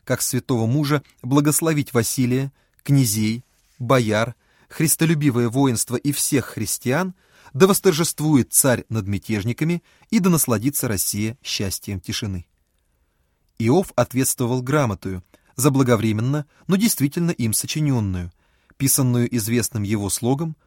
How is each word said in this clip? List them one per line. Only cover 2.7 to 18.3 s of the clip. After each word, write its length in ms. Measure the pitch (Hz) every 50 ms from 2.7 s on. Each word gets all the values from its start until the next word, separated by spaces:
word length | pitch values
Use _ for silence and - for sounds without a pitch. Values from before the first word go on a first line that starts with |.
| _ _ -
князей, 600 | - 143 139 127 107 101 110 107 107 113 123 - _ _ _ _ _ _ -
бояр, 560 | 123 117 135 127 117 107 104 107 117 123 - _ _ _ _ _ _ _
христолюбивое 800 | - - 156 - - - 165 160 170 147 147 143 113 120 120 120
воинство 440 | 113 139 139 135 117 113 - - 120
и 140 | 120 - 143
всех 360 | 139 - - - 147 127 -
христиан, 680 | - - - 107 - - - - 120 131 160 190 185 185 _ _ _ _ _ - - -
да 160 | 131 185 190
восторжествует 840 | 196 - - 190 160 151 165 - - - 147 156 151 127 - - -
царь 340 | - - 135 120 110 - -
над 180 | 110 110 95
мятежниками 800 | 98 101 92 - - 110 104 95 117 117 - 156 165 175 170 - _ _ _ _ _
и 80 | 220 226
да 120 | 180 190
насладится 580 | 170 147 - 131 117 101 110 143 - - - 120
Россия 480 | 104 90 - - - 101 107 110 123 - -
счастьем 560 | - - - 104 95 - - - 110 101 92
тишины. 460 | - - 107 - 117 101 95 90 - _ _ _ _ _ _ _ _ _ _ _ _ _ _ _ _ _ _ _ _ _ _ -
Иов 340 | 113 113 139 185 196 - -
ответствовал 680 | - 120 - - 127 135 - - - 123 117 127 127 123
грамотою, 600 | 127 147 151 139 113 98 - - 98 95 90 - _ _ _ _ _ _
заблаговременно, 920 | - 123 147 131 135 135 120 120 101 110 110 107 107 113 131 143 151 143 - _ _ _
но 100 | - 185
действительно 560 | 190 226 220 - - 131 147 - 175 170 170 175
им 200 | - 123 113 104
сочинённую, 800 | - - - - 151 151 143 131 117 104 98 90 90 87 87